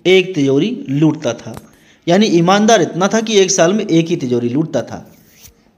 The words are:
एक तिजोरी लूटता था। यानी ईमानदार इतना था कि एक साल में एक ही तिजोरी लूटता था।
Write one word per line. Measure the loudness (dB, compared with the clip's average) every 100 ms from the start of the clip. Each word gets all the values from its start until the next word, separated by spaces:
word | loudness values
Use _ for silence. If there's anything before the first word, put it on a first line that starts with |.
| 2
एक | 2 2 -2
तिजोरी | 0 0 0 -6 -6
लूटता | 0 0 0 -6
था। | -8 -12 -18 -20 _ _ _ 0
यानी | 2 2
ईमानदार | 2 2 2 4 2
इतना | 2 -2 -2
था | -2
कि | 0 2
एक | 2
साल | 2 2
में | 0 0
एक | 0 0
ही | -4
तिजोरी | -2 -2 -2
लूटता | -4 -4 -6
था। | -8 -14 -18 _ _ _ -20 _ _